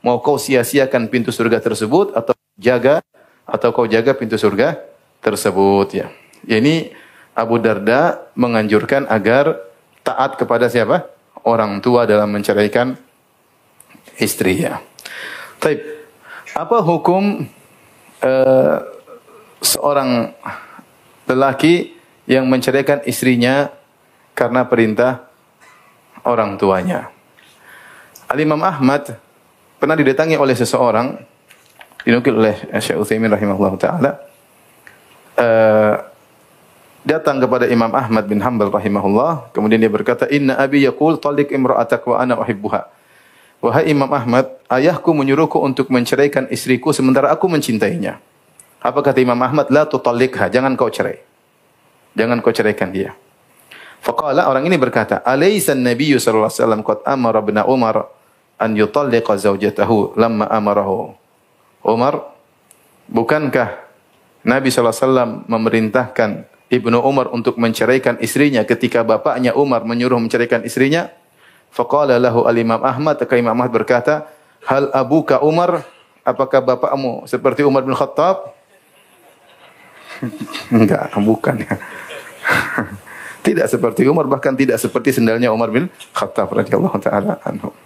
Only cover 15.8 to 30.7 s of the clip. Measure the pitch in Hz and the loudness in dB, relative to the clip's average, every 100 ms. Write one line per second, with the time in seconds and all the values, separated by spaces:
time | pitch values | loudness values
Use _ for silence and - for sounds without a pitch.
15.8 | - - - _ - - - - 165 233 | -8 -18 -20 _ -20 -20 -10 -8 0 0
16.8 | 170 165 165 185 202 - 139 - _ _ | 2 0 0 0 0 -4 -10 -14 _ _
17.8 | _ _ _ _ 131 131 131 131 147 - | _ _ _ _ -2 2 4 4 4 0
18.8 | - - - - _ - - _ - - | -4 -20 -20 -20 _ -20 -20 _ -4 -2
19.8 | 143 143 131 123 110 - - - - - | 0 0 0 -2 -2 -10 -16 -16 -20 -20
20.8 | _ _ _ _ - 127 135 131 156 175 | _ _ _ _ -2 2 2 2 2 2
21.8 | - - _ _ - 131 131 127 127 135 | 0 -14 _ _ 0 2 2 0 2 0
22.8 | 139 143 135 123 131 120 123 135 139 - | 0 -2 -2 -2 0 2 2 2 -2 -8
23.8 | _ _ _ _ _ - 120 123 123 117 | _ _ _ _ _ -2 0 0 2 2
24.8 | 110 107 123 127 - _ _ _ - _ | 2 2 0 0 -12 _ _ _ -20 _
25.8 | _ _ _ - - 117 104 98 101 95 | _ _ _ -8 -2 0 -2 0 0 2
26.8 | 90 87 - _ _ _ _ _ - - | 0 -6 -8 _ _ _ _ _ -20 -20
27.8 | - - - - - 135 156 151 180 151 | -20 -20 -20 -20 -8 -2 0 0 -2 0
28.8 | 131 143 - 110 _ _ _ _ _ _ | 0 0 -4 -16 _ _ _ _ _ _
29.8 | 143 156 147 131 160 156 135 120 117 | 0 2 2 2 0 2 2 2 0